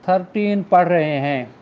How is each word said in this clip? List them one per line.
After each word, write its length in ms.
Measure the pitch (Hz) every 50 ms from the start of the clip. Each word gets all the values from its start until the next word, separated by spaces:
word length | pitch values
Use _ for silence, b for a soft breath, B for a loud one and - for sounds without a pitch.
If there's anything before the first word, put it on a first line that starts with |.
| -
थर्टीन 580 | - 185 190 180 180 - 214 208 208 202 202 180
पढ़ 240 | - 190 180 180
रहे 280 | 175 180 170 151 151 147 139
हैं। 360 | 139 143 143 131 120 110 - -